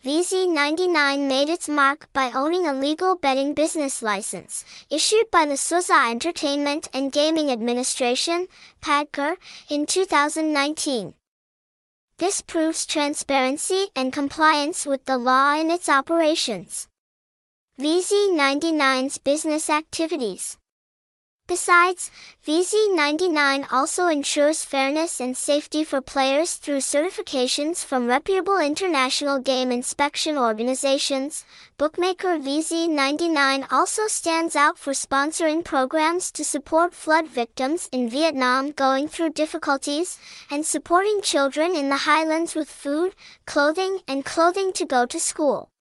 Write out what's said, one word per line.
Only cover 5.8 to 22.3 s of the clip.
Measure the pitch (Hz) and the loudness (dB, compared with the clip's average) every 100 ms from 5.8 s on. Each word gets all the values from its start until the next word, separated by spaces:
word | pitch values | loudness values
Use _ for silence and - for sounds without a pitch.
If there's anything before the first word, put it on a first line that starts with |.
| 359 330 240 | 4 4 4
Entertainment | 240 330 339 285 285 285 294 - | 0 -4 -2 -2 0 -2 -2 -4
and | 262 269 | -4 -2
Gaming | 294 311 320 294 | 2 2 2 0
Administration, | 240 240 247 254 - 247 254 - 339 370 - - _ | 0 -2 -2 -2 0 0 0 0 -2 -4 -12 -20 _
padcor, | 311 294 294 - 285 370 - - - | -2 0 -2 -4 -4 -4 -10 -20 -6
in | 294 294 | -4 0
two | 370 | 0
thousand | 381 302 294 320 311 | 2 2 2 0 0
nineteen. | 294 285 311 311 247 175 - _ _ _ _ _ _ _ _ _ - | 0 0 -2 -2 -2 -4 -14 _ _ _ _ _ _ _ _ _ -4
This | 349 - | -2 -2
proves | - 339 320 320 | -4 0 0 -2
transparency | - 320 294 302 - 269 254 285 - 381 392 269 | -4 -2 -2 -4 -2 0 0 -2 -2 -2 -2 -2
and | 262 | -4
compliance | 294 277 - 311 302 294 359 | -2 -4 2 2 4 0 -4
with | 294 269 - | -4 -4 0
the | 262 | -2
law | 240 262 277 302 | 2 4 4 2
in | 320 | 0
its | 349 - | 0 2
operations. | 277 269 339 311 330 - 196 196 - - _ _ _ _ _ _ _ _ - | 0 2 2 2 2 -2 -6 -8 -12 -14 _ _ _ _ _ _ _ _ -4
V | 294 339 | 0 0
Z | 359 403 403 | 2 2 4
ninety-nine's | 330 277 285 330 311 269 262 269 - | 4 2 2 0 2 2 2 -2 -2
business | - 302 320 302 - | 0 0 0 -2 0
activities. | 302 311 - 320 330 226 185 - - _ _ _ _ _ _ _ _ - | -2 -2 -4 -2 -2 -4 -6 -12 -14 _ _ _ _ _ _ _ _ -6
Besides, | 349 - 349 359 359 - - - | -4 4 6 6 0 -10 -14 -20